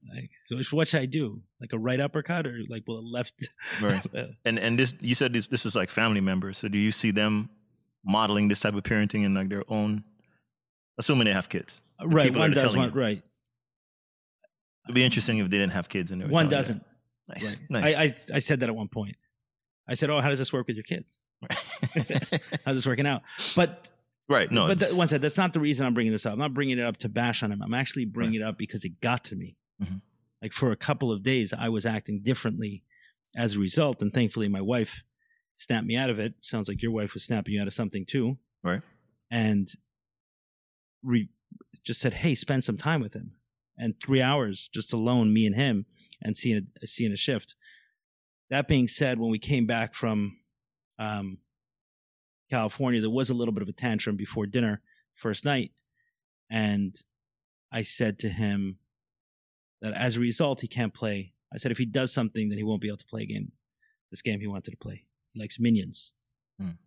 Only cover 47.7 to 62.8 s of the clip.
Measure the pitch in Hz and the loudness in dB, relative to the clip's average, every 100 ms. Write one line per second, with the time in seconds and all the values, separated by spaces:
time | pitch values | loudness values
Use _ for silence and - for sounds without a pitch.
47.7 | - _ _ _ _ _ _ _ 131 143 | -20 _ _ _ _ _ _ _ -2 4
48.7 | 139 123 - 143 123 117 110 - 139 113 | 4 4 2 0 2 0 -2 0 0 2
49.7 | 117 110 - 117 107 101 - _ _ _ | 0 -2 -4 -2 0 -2 -6 _ _ _
50.7 | _ _ _ 107 107 98 92 _ _ _ | _ _ _ -6 -6 -8 -12 _ _ _
51.7 | _ _ _ _ _ _ _ _ 127 110 | _ _ _ _ _ _ _ _ -2 -2
52.7 | - 135 120 110 120 127 123 117 107 98 | -2 0 2 0 0 0 0 0 -2 -6
53.7 | 98 123 107 - 101 104 - 101 117 117 | -4 -2 -2 -2 -4 -4 -4 -2 0 0
54.7 | 104 _ _ _ _ 113 104 143 139 117 | -2 _ _ _ _ -4 -2 0 -2 -2
55.7 | _ _ _ _ _ _ _ _ 113 107 | _ _ _ _ _ _ _ _ 0 2
56.7 | 101 98 101 - _ _ _ _ _ _ | 2 0 -4 -20 _ _ _ _ _ _
57.7 | 117 110 - 117 101 113 95 107 101 98 | -6 -4 0 0 0 -4 -2 0 0 -4
58.7 | 95 _ _ _ _ _ _ _ _ _ | -8 _ _ _ _ _ _ _ _ _
59.7 | _ 107 98 123 113 120 113 151 131 117 | _ -8 -2 -2 2 0 2 0 0 -6
60.7 | 120 110 - 113 101 95 _ _ 113 - | -2 -2 -2 -4 -4 -8 _ _ -8 -4
61.7 | 117 123 120 131 - 113 110 107 101 107 | -2 0 0 0 0 -2 -2 -2 -2 -2
62.7 | 107 | -2